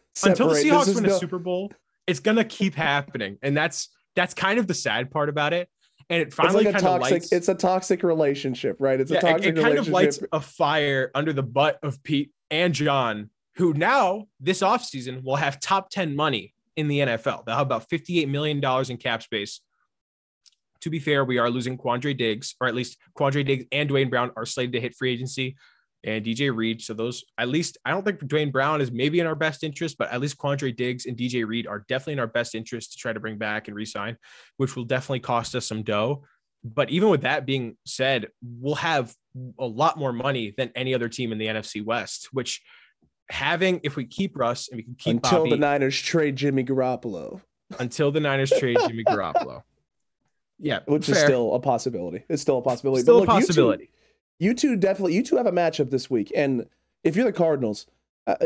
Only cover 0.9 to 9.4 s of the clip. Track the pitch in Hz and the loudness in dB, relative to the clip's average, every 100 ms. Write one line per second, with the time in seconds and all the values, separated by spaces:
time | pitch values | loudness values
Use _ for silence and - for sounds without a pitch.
0.9 | 202 202 190 175 180 175 180 202 - _ | 2 2 2 0 -6 -4 -4 -4 -12 _
1.9 | _ - 160 208 226 220 - 196 151 156 | _ -4 0 2 2 2 0 -2 0 2
2.9 | 143 143 127 98 101 139 143 165 - - | 0 0 -6 -6 -4 0 0 0 -4 -10
3.9 | _ _ - 180 - 190 226 190 - 120 | _ _ -2 -2 0 0 2 0 -2 -2
4.9 | 110 131 156 147 151 147 170 180 _ _ | -2 -2 -2 -2 0 0 -2 -4 _ _
5.9 | _ - 170 147 - 165 202 214 196 185 | _ -4 -2 -2 2 4 6 4 4 4
6.9 | 180 131 170 - 175 175 190 185 185 185 | 4 2 2 2 2 2 2 2 2 2
7.9 | 180 175 160 147 139 135 120 131 - 135 | 0 2 4 2 2 -4 -2 -4 0 2
8.9 | 131 135 165 175 160 | 2 2 2 4 4